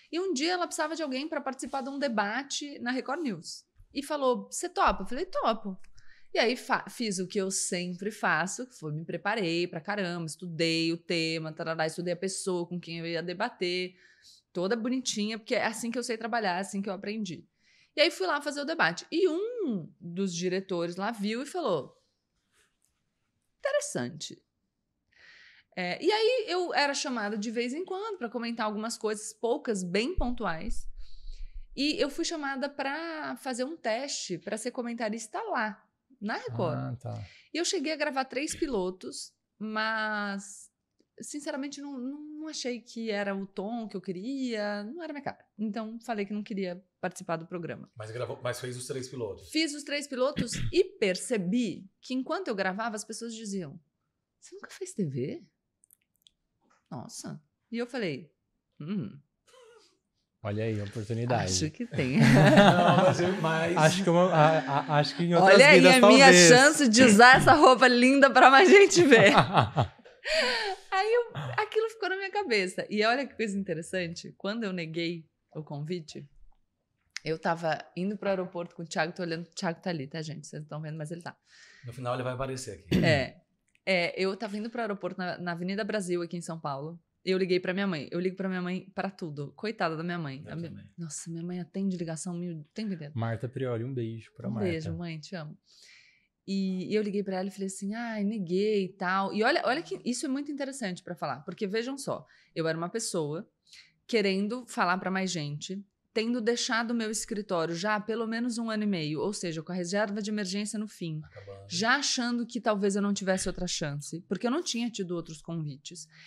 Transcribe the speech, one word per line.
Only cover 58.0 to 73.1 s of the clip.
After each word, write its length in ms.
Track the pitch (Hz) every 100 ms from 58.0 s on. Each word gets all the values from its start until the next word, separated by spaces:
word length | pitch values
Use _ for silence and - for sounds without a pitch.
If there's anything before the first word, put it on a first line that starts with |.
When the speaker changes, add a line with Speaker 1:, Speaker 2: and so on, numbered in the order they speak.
| 190 139 165 _ _ _ _ -
Speaker 1:
"Hum." 400 | 151 202 110 143 _ _ _ 508 466 466 _ _ _ _ _ _
Speaker 2:
Olha 200 | 107 104
aí, 180 | 113 107
a 40 | 101
oportunidade. 580 | 117 104 117 120 117 95 95 156
Speaker 1:
Acho 40 |
que 160 | - 240
tem. 320 | - 131 -
Speaker 2:
<laughs> 0 |
Speaker 3:
Não, 800 | 131 135 - - 202 175 175 170
mas 220 | 190 -
eu, 120 | 180 190
mas 380 | 160 160 165 175
Speaker 2:
Acho 260 | 156 185
que 60 | 180
uma, 160 | 170 180
a, 240 | 160 151 160
a, 380 | 143 139 151 147
acho 160 | 143 -
que 80 |
em 120 | 175 175
outras 180 | 190
Speaker 1:
Olha 140 | 202 277
aí 100 | -
Speaker 2:
vidas, 240 | - 262
Speaker 1:
a 40 | -
minha 180 | 262 269
Speaker 2:
talvez. 220 | 180 170
Speaker 1:
chance 400 | 247 285 311 277
de 140 | 220
usar 340 | 262 202 240 262
essa 160 | -
roupa 340 | 302 294 247 254
linda 400 | 247 247 277 269
pra 220 | 262 262
mais 180 | 269 262
gente 360 | 403 403 -
ver. 280 | 339 226 196
Speaker 2:
<laughs> 1600 | 254 131 180 113 160 120 - - - - 622 508 480 427 381 -
Speaker 1:
Aí 220 | 381 427
eu, 180 | 480 453 - - -
aquilo 280 | 427 440 440
ficou 180 | - 359
na 60 | 381
minha 140 | 392
cabeça. 560 | 403 392 214 185 185 -
E 160 | 208
olha 220 | 214